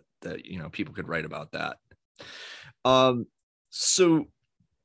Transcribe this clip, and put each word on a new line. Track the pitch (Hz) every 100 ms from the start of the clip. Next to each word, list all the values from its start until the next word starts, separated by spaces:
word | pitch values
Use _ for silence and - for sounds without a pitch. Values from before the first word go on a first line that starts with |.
| _ _
that, | 87 - -
you | 92
know, | 78
people | - 87 71
could | 85
write | 82 78
about | 76 78
that. | 80 78 - _ _ _ _ - - - - - _
Um, | 127 131 131 123 110 _ _ _ _
so | - - - 180 160 - _ _ _ _ _